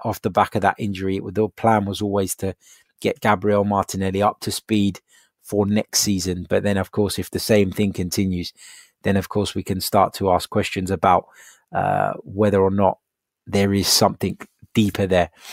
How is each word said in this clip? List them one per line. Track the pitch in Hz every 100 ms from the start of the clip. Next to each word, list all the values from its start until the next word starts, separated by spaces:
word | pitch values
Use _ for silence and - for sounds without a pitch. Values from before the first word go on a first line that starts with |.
off | 113 101
the | 110
back | 98 98 107
of |
that | 95 -
injury. | 107 92 95 98
It, | 98
the | 95 107
plan | - 113 107
was | 101 95
always | 104 101 95 -
to | 95 - _ - _ _
get | - -
Gabriel | 110 101 104 101
Martinelli | 101 101 - 95 95 95
up | 104 -
to | 104
speed | - - 107 101 92 _ _ _ _
for | - 104 101
next | 104 - -
season. | 104 95 92 90 -
But | 98
then, | 101 98
of | 95
course, | - 98 -
if | -
the | 92
same | - 107 95
thing | 90 101
continues, | 95 90 - 95 90 87 - - - _ _
then, | 98 98
of | -
course, | 104 98
we | 101
can | - 92
start | - 101 92
to | - 98
ask | 87 -
questions | 104 98 98 92
about, | 92 95 90 - - - _ _
uh, | 90 95 98 101 -
whether | - 98 107 98
or | 95
not | 98 95 - _ _ _ _ -
there | 101 98
is | 98 90
something | - 101 - 95 - - _ -
deeper | - 104 - 95
there. | 92 82 - -